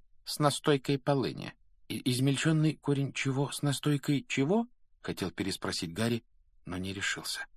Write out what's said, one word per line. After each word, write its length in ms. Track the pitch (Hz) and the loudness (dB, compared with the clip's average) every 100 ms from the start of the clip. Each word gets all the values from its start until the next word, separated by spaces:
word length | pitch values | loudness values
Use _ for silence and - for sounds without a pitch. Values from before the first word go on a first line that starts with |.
| - - | -10 -20
с 140 | - - | -10 0
настойкой 600 | 147 - - 147 - 139 | 2 2 2 2 2 0
полыни?» 560 | - 143 95 - - - - - - | 2 0 0 -4 -10 -12 -20 -20 -8
«И 220 | 107 - | -4 0
измельченный 640 | 123 135 135 160 160 156 - | 2 2 2 2 4 4 2
корень 360 | - 139 135 | 0 0 0
чего 380 | - 135 131 139 | -2 -2 0 -2
с 120 | - | 0
настойкой 640 | 147 135 147 143 - 143 - | -2 0 0 0 2 0 0
чего?» 380 | - 139 214 233 _ _ _ | 0 2 2 0 _ _ _
Хотел 280 | - 85 92 | -8 -4 -4
переспросить 600 | - 95 - 92 - 85 | -2 -4 -2 -4 -4 -6
Гарри, 320 | 85 113 117 - _ _ _ | -2 0 0 -4 _ _ _
но 120 | - 92 | -10 -6
не 160 | 95 | -6
решился. 540 | 98 - - - - - | -4 -4 -4 -6 -8 -10